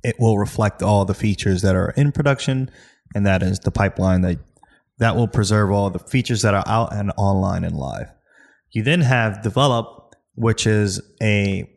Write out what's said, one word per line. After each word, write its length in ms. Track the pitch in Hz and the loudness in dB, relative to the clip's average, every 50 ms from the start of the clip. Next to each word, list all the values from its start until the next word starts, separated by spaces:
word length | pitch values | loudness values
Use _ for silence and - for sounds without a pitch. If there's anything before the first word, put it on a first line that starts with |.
| _ | _
It 120 | 123 107 - | -6 -2 2
will 180 | 117 113 110 101 | 2 2 4 2
reflect 440 | 101 - - - 110 101 - - - | 0 -2 -2 0 -2 -2 0 -2 0
all 220 | 98 104 101 98 | 2 4 4 2
the 80 | 92 98 | 2 -2
features 460 | - - 107 98 - - 104 95 90 98 | -2 -2 -2 -2 0 0 0 0 2 2
that 120 | 98 92 | 2 2
are 140 | 92 87 - - - | 2 0 0 0 0
in 140 | 143 147 | 0 0
production, 580 | 143 - 147 143 135 127 - - 131 131 131 127 _ - - - _ _ _ _ - | 0 0 0 0 0 0 -2 -4 -2 -2 -4 -6 _ -18 -20 -20 _ _ _ _ -4
and 100 | 104 101 | 0 2
that 160 | 101 95 92 95 | 2 2 2 2
is 160 | 92 95 95 | 0 -2 -2
the 120 | - 98 | -2 -4
pipeline 500 | - - 101 98 - - 98 95 92 92 | 0 0 -2 -2 0 0 0 2 2 2
that, 160 | 90 92 87 - - _ _ _ - _ _ _ _ _ _ _ | 2 0 -2 -4 -8 _ _ _ -20 _ _ _ _ _ _ _
that 160 | 113 113 110 | 0 0 2
will 120 | 113 120 104 | 0 -2 0
preserve 440 | - - 107 95 107 107 104 95 | 0 -2 0 2 2 2 2 2
all 180 | 101 101 101 98 | 2 0 0 -2
the 100 | 90 90 | -4 -6
features 420 | - - - 131 120 - 123 107 104 | -10 -2 -2 -2 0 0 -2 0 2
that 100 | 107 101 | 2 2
are 100 | 98 - - | 0 0 0
out 260 | 104 113 117 - - | 0 -2 -2 -2 -4
and 180 | 104 101 101 - - | -6 -4 -4 -2 0
online 460 | 101 98 98 95 95 95 90 87 87 | 0 2 2 2 0 0 -2 -2 -4
and 120 | 85 82 76 | -4 -6 -6
live. 340 | 67 67 53 - - - - _ _ _ _ _ - _ _ _ _ _ | -6 -8 -8 -10 -12 -14 -16 _ _ _ _ _ -20 _ _ _ _ _
You 120 | - 113 107 | -6 -4 0
then 180 | 127 160 180 | 0 2 2
have 400 | 156 123 131 123 113 110 98 104 104 | 2 2 2 2 0 0 -4 -4 -6
develop, 720 | 113 98 131 135 143 123 117 110 - - - - _ - _ _ _ _ | -4 0 2 2 2 2 0 -2 -6 -14 -20 -20 _ -20 _ _ _ _
which 300 | - 117 113 110 - - 110 | -2 0 0 0 0 0 0
is 340 | 107 107 104 101 92 - - _ _ _ | 2 2 2 0 -2 -6 -10 _ _ _
a 460 | 110 107 104 101 101 101 98 95 98 - _ | 0 2 2 2 2 0 -2 -4 -6 -10 _